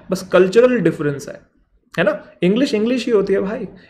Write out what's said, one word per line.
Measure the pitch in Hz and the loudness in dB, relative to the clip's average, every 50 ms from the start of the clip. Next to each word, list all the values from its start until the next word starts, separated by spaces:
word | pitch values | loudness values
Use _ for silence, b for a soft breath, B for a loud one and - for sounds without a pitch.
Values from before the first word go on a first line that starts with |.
| - - | -8 -6
बस | 190 185 - - - | -6 -6 -4 0 2
कल्चरल | 180 190 185 185 233 247 254 247 226 | 4 4 4 4 4 4 4 4 2
डिफरेंस | 175 165 151 - 151 147 139 135 - - | 0 0 0 0 -2 -4 -4 -6 -8 -14
है, | - - - _ _ _ _ _ _ _ _ _ - - | -16 -18 -20 _ _ _ _ _ _ _ _ _ -6 -2
है | 175 | -2
ना। | 285 294 B B B B B - | -2 -2 B B B B B 0
इंग्लिश | 175 202 240 285 277 - | 0 2 0 0 0 0
इंग्लिश | 208 214 240 262 247 - | -2 -2 -2 -2 -2 -2
ही | 247 | 0
होती | 233 196 190 - 190 | 0 0 0 0 -2
है | 202 | -2
भाई, | 202 190 220 262 - - B B B | -2 -4 -6 -8 -10 -12 B B B